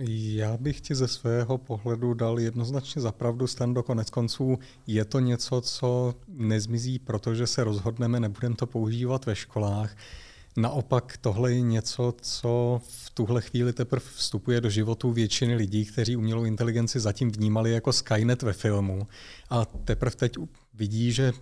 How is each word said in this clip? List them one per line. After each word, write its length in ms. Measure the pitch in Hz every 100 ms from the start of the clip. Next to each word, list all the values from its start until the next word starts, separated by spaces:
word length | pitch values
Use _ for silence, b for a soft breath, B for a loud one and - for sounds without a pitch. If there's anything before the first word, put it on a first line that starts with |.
Já 560 | 127 110 110 107 107 113
bych 240 | 135 139
ti 140 | - 135
ze 120 | 127
svého 500 | - 120 117 117 131
pohledu 560 | 131 113 113 117 120
dal 260 | 117 117 117
jednoznačně 640 | 117 117 117 139 131 -
za 100 | 117
pravdu, 360 | - 120 120 127
Stando. 360 | - 123 123
Konec 260 | 120 117 110
konců 500 | - 117 - 131 127 B B -
je 180 | 107 107
to 140 | 139
něco, 420 | 127 120 - 127
co 540 | 120 - 127 123 123 120 -
nezmizí, 720 | 170 110 110 107 117 123 127
protože 480 | - 110 117 113 120
se 160 | -
rozhodneme, 560 | 117 104 101 113 120 120
nebudem 360 | 110 101 127 117
to 120 | 120
používat 580 | 120 110 117 123 131 131
ve 100 | 107
školách. 600 | - - 104 101 107 - B B B B B -
Naopak 600 | 113 139 117 127 - -
tohle 320 | - 101 123
je 80 | 123
něco, 520 | 120 113 107 - 123 120
co 600 | - - 120 120 120 120 120
v 220 | - -
tuhle 320 | - 110 120
chvíli 320 | - 120 120
teprve 320 | 120 123 123 - -
vstupuje 460 | - 104 110 120
do 80 | 117
životů 420 | 104 110 113 127
většiny 440 | 117 110 - 123 120
lidí, 300 | 104 107 104
kteří 300 | - 110 120
umělou 280 | 110 113
inteligenci 560 | 117 107 117 117 113 131
zatím 320 | 107 98 123
vnímali 400 | 104 107 107 113
jako 220 | 117 113
Skynet 480 | 117 - 107 113 123
ve 120 | 117
filmu. 540 | 95 110 101 98 95 104 B B B B
A 160 | 120 110
teprve 500 | - - 107 123 -
teď 220 | 120 -
u-, 120 | 160 - _
vidí, 380 | 107 107 110 120
že 200 | 117 135 123